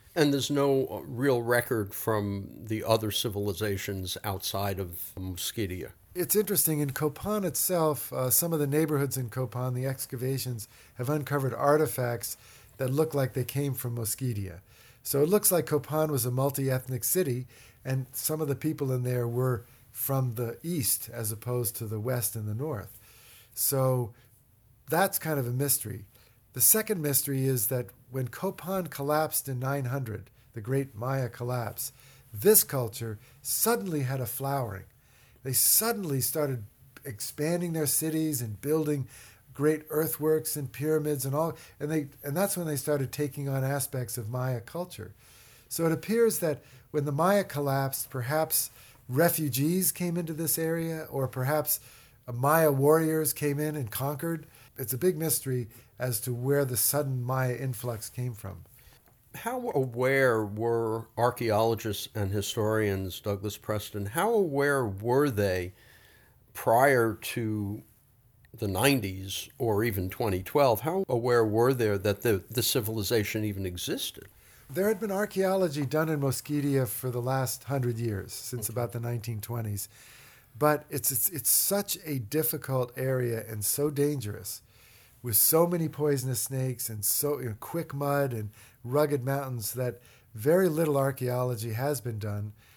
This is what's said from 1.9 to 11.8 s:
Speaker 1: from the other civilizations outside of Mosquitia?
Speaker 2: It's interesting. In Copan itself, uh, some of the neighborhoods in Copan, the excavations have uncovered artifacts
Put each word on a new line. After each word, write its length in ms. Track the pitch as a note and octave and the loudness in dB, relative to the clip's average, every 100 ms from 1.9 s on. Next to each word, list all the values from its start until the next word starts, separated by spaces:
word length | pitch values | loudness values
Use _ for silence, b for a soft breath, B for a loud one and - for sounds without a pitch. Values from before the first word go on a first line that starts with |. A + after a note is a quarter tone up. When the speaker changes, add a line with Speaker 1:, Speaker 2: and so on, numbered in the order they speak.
Speaker 1:
from 540 | - - A2 G2+ G2+ G2 - F#2 | -2 0 2 0 -2 -6 -12 -4
the 160 | A2 | -2
other 300 | - A2 G#2+ | 4 4 4
civilizations 1040 | - A#2+ G2+ G#2 E2+ G#2+ F#2+ - G2 F#2 - | -2 -2 -2 -2 -2 -2 -2 -4 -6 -6 -6
outside 560 | G#2+ F#2+ - G2 G2+ F#2+ | -4 -4 -4 -2 -2 -2
of 320 | F2+ E2+ - - | -6 -8 -10 -8
Mosquitia? 760 | F#2 F2 - - F#2+ F2+ A#1+ - - | -6 -4 -6 -2 -4 -4 -10 -14 -12
Speaker 2:
It's 200 | F3+ F3 | -6 2
interesting. 460 | G#3 G#3 F#3+ - D3+ | 2 2 2 2 2
In 100 | C#3+ | 0
Copan 540 | C3 D3+ - G3 G#3+ | 0 -2 -2 -2 0
itself, 680 | F3+ - - F3 D#3 C#3+ - | 0 -2 0 2 2 0 -4
uh, 180 | C3 B2+ | -2 2
some 220 | - E3+ | 2 2
of 40 | D#3+ | 0
the 80 | C#3+ | 2
neighborhoods 500 | D3+ D#3 C#3+ C#3 C3+ | 2 2 2 0 -2
in 120 | A#2+ | -4
Copan, 460 | C3 C3 B2 B2+ | -4 -4 -4 -4
the 120 | B2 C3 | -2 -4
excavations 800 | C3+ - B2+ B2+ C3+ B2+ A2+ - B B | -6 -8 -6 -4 -2 -4 -6 -10 B B
have 160 | - B2+ | -6 -2
uncovered 440 | D3+ C3 C#3+ C3+ | -2 0 -2 0
artifacts 800 | A2+ C#3+ D3+ | 2 6 6